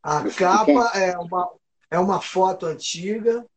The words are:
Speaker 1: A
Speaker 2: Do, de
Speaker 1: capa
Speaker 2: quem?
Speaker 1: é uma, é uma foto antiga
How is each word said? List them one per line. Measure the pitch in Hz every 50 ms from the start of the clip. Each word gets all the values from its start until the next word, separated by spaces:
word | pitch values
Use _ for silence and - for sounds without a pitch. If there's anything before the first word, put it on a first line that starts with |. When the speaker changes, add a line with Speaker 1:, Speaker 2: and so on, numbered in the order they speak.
| -
Speaker 1:
A | 147 151 151
Speaker 2:
Do, | - -
de | -
Speaker 1:
capa | - 190 180 190 208 220
Speaker 2:
quem? | - 294 254 233 - - 196 190
Speaker 1:
é | 185 180
uma, | 180 175 170 185 180 180 180 - _ _ _ _ _ _ _ 156
é | 170
uma | 185 196 190 160
foto | - - - 180 185 185 185 - -
antiga | 165 151 - - - - 165 170 196 214 226 208 233 226 240 240 _ _